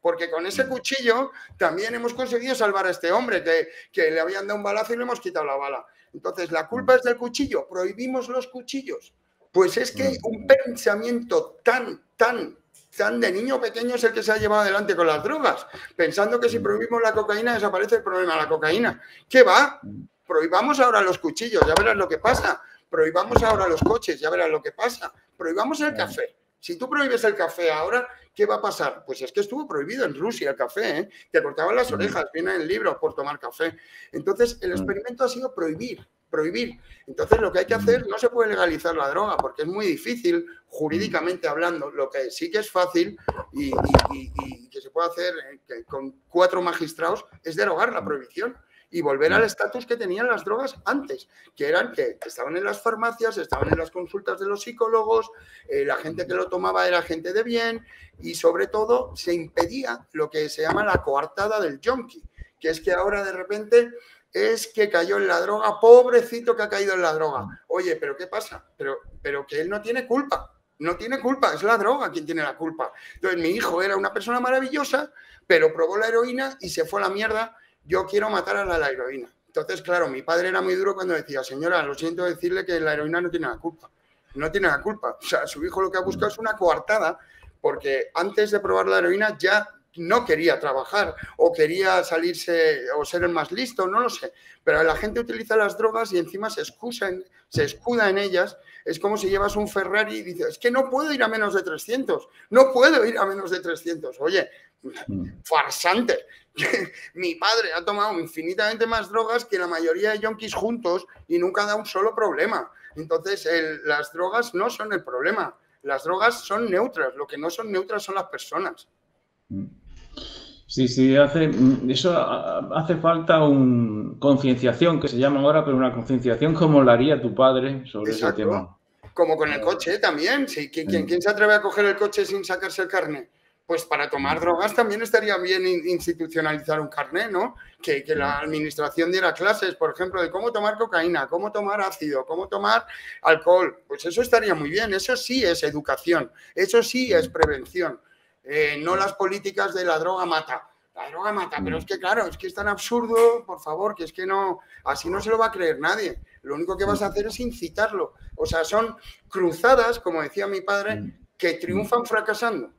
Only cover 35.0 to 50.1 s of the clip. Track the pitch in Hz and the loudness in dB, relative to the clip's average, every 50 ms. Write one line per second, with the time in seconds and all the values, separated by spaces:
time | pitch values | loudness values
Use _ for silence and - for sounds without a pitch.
35 | 214 247 240 - 262 240 247 240 262 254 254 - 170 160 156 160 226 247 202 - | -6 -10 -4 -2 -2 -2 -2 -4 -8 -8 -6 -4 -4 -4 -4 -6 -8 -10 -10 -14
36 | - _ _ _ _ _ - 151 151 165 180 233 240 233 - - - - - _ | -16 _ _ _ _ _ -4 -2 -2 -2 -2 -4 -4 -4 -8 -16 -20 -20 -20 _
37 | _ - 131 - 156 - 214 226 220 185 - 180 180 - 226 220 202 208 233 254 | _ -14 -6 -6 4 4 4 4 4 2 0 0 0 0 0 0 4 2 2 2
38 | 254 208 - - 247 240 240 240 226 214 202 185 180 175 156 160 165 170 165 160 | 0 -4 -6 0 0 0 2 2 0 2 2 2 2 0 0 -2 -2 -2 -2 0
39 | 143 139 143 175 208 208 175 - - 131 - - 151 160 185 208 214 185 151 135 | -2 0 0 0 0 0 0 -2 -2 -4 -6 -6 -6 -4 -4 -2 -2 -2 -2 -2
40 | - 226 240 233 - 175 170 170 170 - - - _ _ - 170 151 151 156 175 | -4 -6 -6 -2 0 0 0 0 -2 -6 -16 -20 _ _ -8 -6 -4 -2 -2 -2
41 | 208 - - 160 160 175 180 180 - 160 147 156 170 175 170 156 139 143 139 143 | -4 -2 -4 -2 -2 -2 -4 -4 -4 -4 -2 0 -2 -2 -2 -4 -8 -8 -4 -4
42 | 139 131 - 143 135 120 - - 165 170 165 214 208 214 - 180 180 180 175 170 | -4 -4 -4 -6 -6 -6 -6 -8 -8 -2 -2 -4 -4 0 0 0 0 2 2 0
43 | 180 202 208 - - - - - - - - 135 143 135 - - - - 139 139 | 0 0 -2 -8 -8 -8 -8 -8 -14 -10 -8 -6 -4 -2 0 0 0 4 4 4
44 | - - 147 135 131 - - - - 131 127 120 120 _ _ 139 127 135 _ 160 | 4 4 -4 -6 -10 -10 -10 -10 -10 -10 -14 -16 -20 _ _ -16 -16 -6 _ -2
45 | 170 170 170 170 175 180 170 160 135 135 143 135 _ _ 131 117 117 _ - 135 | -2 -2 -2 -4 -6 -6 -6 -6 -12 -14 -20 -20 _ _ -16 -16 -14 _ -12 -10
46 | 135 135 131 _ _ _ - 175 185 180 185 185 175 175 165 - 170 151 - - | -10 -12 -14 _ _ _ 2 4 4 4 4 0 0 -2 -2 -2 -4 -6 -4 -4
47 | 160 165 202 214 - _ - - _ 165 156 165 208 202 170 160 208 247 226 175 | -2 -2 -2 -4 -6 _ -20 -14 _ -8 -2 0 0 0 2 0 0 0 0 -4
48 | 151 147 151 139 127 120 _ 170 208 247 254 - _ _ _ _ _ _ - 170 | -4 -4 -6 -6 -8 -10 _ -6 -6 -6 -8 -12 _ _ _ _ _ _ -6 -2
49 | 151 147 135 135 151 165 185 208 226 208 214 - 208 208 - 247 233 - 240 233 | 0 0 2 2 2 4 4 4 4 2 0 -4 -4 -4 -4 -8 -4 -4 -4 -4
50 | 226 185 | -2 -6